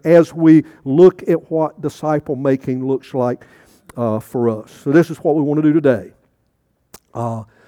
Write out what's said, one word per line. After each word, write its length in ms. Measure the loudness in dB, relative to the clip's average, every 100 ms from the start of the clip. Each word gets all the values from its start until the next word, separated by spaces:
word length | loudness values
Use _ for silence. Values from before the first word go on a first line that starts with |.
as 320 | 2 4 4 2
we 280 | 4 4 2 _ -4
look 420 | 4 4 4 -4
at 220 | -4 -4
what 320 | -6 -6 -6
disciple 540 | -12 -8 -4 -4 -4 -6
making 520 | -2 -2 -4 -6 -4
looks 280 | -6 -6 -6
like, 280 | -4 -6 _ _ _ _ _ -6
uh, 220 | -4 -4
for 300 | -6 -4 -2
us. 220 | -4 -12 -12
So 80 | 0
this 180 | 0 0
is 80 | -4
what 180 | -4 -2
we 60 |
want 220 | -2 0
to 0 |
do 100 | 0
today. 400 | 2 0 -2 -4 _ _ _ _ _ _ _ _ -20 _
Uh, 340 | -10 -8 -10 -14 _